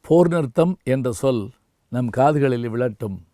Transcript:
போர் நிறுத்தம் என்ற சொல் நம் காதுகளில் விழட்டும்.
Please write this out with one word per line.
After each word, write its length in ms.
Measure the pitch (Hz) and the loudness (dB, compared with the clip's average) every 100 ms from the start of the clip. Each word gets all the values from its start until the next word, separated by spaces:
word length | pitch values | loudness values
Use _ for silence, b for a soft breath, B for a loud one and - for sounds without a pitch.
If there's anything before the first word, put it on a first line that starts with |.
போர் 280 | - 160 175 | 4 4 4
நிறுத்தம் 480 | 170 139 - 170 185 | 2 -2 0 0 0
என்ற 300 | - 131 127 | -2 -2 -2
சொல் 380 | 110 135 123 101 _ _ _ _ | -2 -2 -2 -6 _ _ _ _
நம் 220 | 120 123 | -6 -4
காதுகளில் 600 | 107 139 151 139 120 120 | 2 2 4 0 -2 -4
விழட்டும். 480 | 113 123 107 110 92 85 | -4 -4 -4 -10 -10 -16